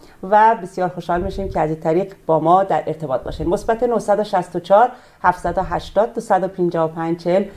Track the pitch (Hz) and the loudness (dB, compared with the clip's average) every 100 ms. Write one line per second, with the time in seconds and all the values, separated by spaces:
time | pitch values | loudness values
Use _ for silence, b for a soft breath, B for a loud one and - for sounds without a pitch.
0 | B B 190 214 220 220 180 - 180 175 | B B 2 6 6 4 -4 -4 -4 -4
1 | 165 175 190 196 190 180 156 160 160 165 | -4 -2 -4 -6 -4 -2 -2 -2 0 0
2 | 196 - - 160 156 185 190 160 - 156 | -2 -6 0 2 4 4 2 -2 -2 -6
3 | 151 127 - - 160 202 - 226 247 220 | -4 -4 -4 -6 -2 -2 -2 -2 0 0
4 | 208 202 208 190 175 175 - 202 247 - | 0 0 0 -2 -2 -6 4 4 4 0
5 | B B 180 180 175 170 160 165 - 196 | B B 0 0 -2 -4 -4 -4 -4 0
6 | 226 233 226 185 185 190 175 170 160 165 | 0 -2 0 0 0 -2 -2 0 -2 -2
7 | 165 170 175 185 202 | -4 -4 0 0 0